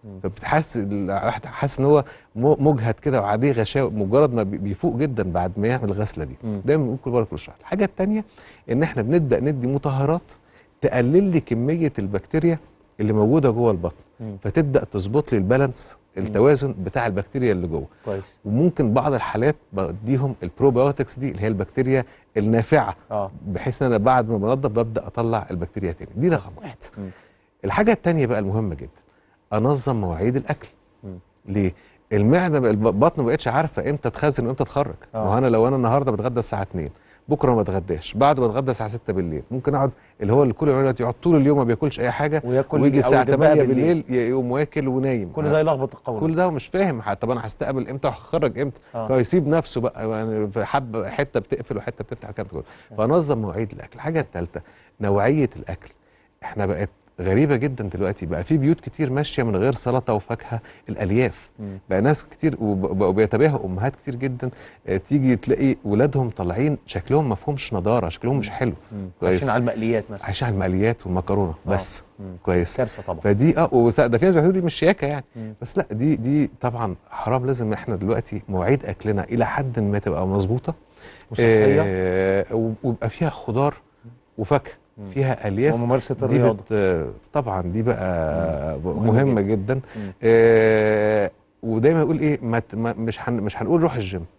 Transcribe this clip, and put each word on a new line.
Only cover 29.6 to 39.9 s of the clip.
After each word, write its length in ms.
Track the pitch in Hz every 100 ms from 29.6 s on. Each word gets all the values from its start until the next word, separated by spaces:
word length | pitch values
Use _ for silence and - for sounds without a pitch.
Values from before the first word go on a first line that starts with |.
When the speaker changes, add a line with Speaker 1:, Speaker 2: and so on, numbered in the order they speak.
| 120 143 131 117
Speaker 2:
مواعيد 400 | 95 80 107 131
الأكل. 320 | - 147 - _ _ _
Speaker 1:
مم. 140 | 98 90 _ _ 104
Speaker 2:
ليه؟ 280 | 101 95 - _ _ _
المعدة 460 | 104 107 170 180 147
بقى، 100 | 120
الب-، 160 | 107 110
البطن 360 | 101 156 160
ما 60 | 117
بقتش 200 | 151 123
عارفة 420 | 127 160 - 98
إمتى 200 | 147 120
تخزن 360 | - 147 131 117
وإمتى 180 | 131
تخرج. 300 | 135 143 147 - -
Speaker 1:
آه. 100 | 110
Speaker 2:
ما 100 | 107
هو 40 | 110
أنا 80 | 131
لو 220 | 113 120
أنا 80 | 135
النهاردة 360 | 120 135 131
بتغدى 260 | 104 117 120
الساعة 240 | 107 101
اتنين، 280 | 95 90 73 - _ _ -
بكرة 260 | 113 131
ما 60 | 117
اتغداش، 540 | 98 95 87 78 -
بعده 320 | 107 139 139 120
بتغدى 240 | 113 131
الساعة 180 | 120 110
ستة 240 | 113 -
بالليل، 300 | 95 87 76 -
ممكن 240 | 127 135
أقعد 160 | 139 135